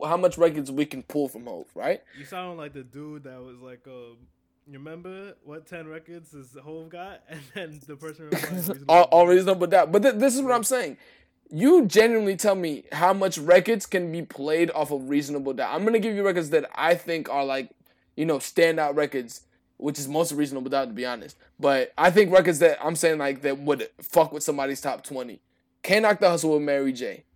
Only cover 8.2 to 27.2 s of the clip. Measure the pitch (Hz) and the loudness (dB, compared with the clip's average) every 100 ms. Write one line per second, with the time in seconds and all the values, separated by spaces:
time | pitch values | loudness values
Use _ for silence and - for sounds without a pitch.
8.2 | 156 156 - 180 170 139 139 170 175 165 | -8 -8 -6 -6 -6 -6 4 6 8 6
9.2 | 175 180 190 185 175 185 156 190 247 214 | 6 6 4 0 2 4 4 4 2 4
10.2 | 262 247 269 240 220 254 170 127 - _ | 2 2 0 0 0 -2 -4 -10 -20 _
11.2 | _ _ _ 156 254 359 226 208 226 226 | _ _ _ 0 6 6 6 6 4 4
12.2 | 202 190 214 190 170 139 - 151 180 196 | 0 0 0 0 -2 -6 -10 0 2 4
13.2 | 190 160 147 180 180 226 - 185 175 165 | 0 -2 4 6 6 -2 -2 -4 -4 -6
14.2 | 156 - 139 160 170 156 147 143 131 143 | -10 -10 -2 0 0 0 -4 -6 -2 -4
15.2 | 147 143 135 131 127 151 208 233 220 202 | -2 -6 -6 -6 -4 -2 0 0 0 -2
16.2 | 196 180 156 160 147 - 151 170 - 165 | -2 -2 0 -2 -2 -2 0 0 -2 -8
17.2 | - 139 139 135 120 _ _ _ _ - | -4 -4 -4 -6 -8 _ _ _ _ -6
18.2 | 160 143 - - 165 160 147 143 147 139 | -4 -4 -4 2 2 2 -2 -2 -2 -4
19.2 | 117 - _ _ _ - 143 143 139 151 | -10 -14 _ _ _ -10 -8 -8 -6 -2
20.2 | 170 147 147 135 127 135 127 110 123 120 | -2 -2 -4 -6 -4 -4 -4 -6 -8 -8
21.2 | 78 - _ - 139 135 127 - 170 180 | -12 -20 _ -2 0 2 0 2 4 6
22.2 | 196 185 180 156 165 147 143 165 170 156 | 6 6 4 4 4 4 -2 -2 0 0
23.2 | 139 139 143 139 143 139 110 - - 175 | -2 -4 -4 -4 -2 -4 -6 -14 0 2
24.2 | 156 147 - 143 135 139 143 113 - 135 | 2 -2 -6 -4 -4 -6 -6 -8 -10 -12
25.2 | 123 95 _ _ _ _ - 202 214 208 | -12 -16 _ _ _ _ 0 2 4 4
26.2 | 190 170 160 151 147 139 139 127 120 95 | 2 2 2 0 0 0 -2 -4 -8 -12